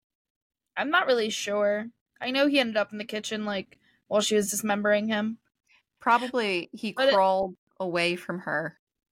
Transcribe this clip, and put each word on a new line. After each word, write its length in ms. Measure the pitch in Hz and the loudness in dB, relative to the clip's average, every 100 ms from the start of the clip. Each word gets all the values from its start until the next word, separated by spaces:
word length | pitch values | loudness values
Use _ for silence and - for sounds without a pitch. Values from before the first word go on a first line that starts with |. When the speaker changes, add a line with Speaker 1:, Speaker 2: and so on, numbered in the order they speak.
| _ _ _ _ _ _ _ 175 | _ _ _ _ _ _ _ -6
Speaker 1:
I'm 120 | 254 | 0
not 180 | 349 269 | 2 2
really 220 | 240 220 | 2 0
sure. 560 | - 202 208 208 208 233 - _ - | -2 -2 0 2 0 -4 -14 _ -10
I 120 | 247 | -4
know 160 | 269 294 | 2 4
he 120 | 277 | 4
ended 180 | 233 214 | 2 0
up 140 | 202 | -2
in 60 | 214 | -6
the 80 | 208 | -8
kitchen, 400 | 214 - 214 208 | -8 -6 -6 -4
like, 320 | 196 - _ _ _ - | -4 -6 _ _ _ -2
while 140 | 208 | 0
she 140 | 208 214 | 4 2
was 140 | 208 | 2
dismembering 560 | 208 214 202 208 208 220 | -2 -2 0 2 2 2
him. 300 | 214 220 226 _ _ _ _ _ _ | 0 -2 -6 _ _ _ _ _ _
Speaker 2:
Probably 720 | 240 233 254 254 214 175 - | 0 2 2 -2 -2 -2 -6
he 220 | - 214 | -8 -6
Speaker 1:
But 160 | 208 269 | 0 2
it 40 | |
Speaker 2:
crawled 420 | 202 190 190 190 - _ - | 4 4 2 -2 -8 _ -10
away 360 | 185 170 175 175 | -4 0 0 -2
from 240 | - 180 | -6 -8
her, 400 | 165 147 160 - _ _ _ | -4 -4 -6 -10 _ _ _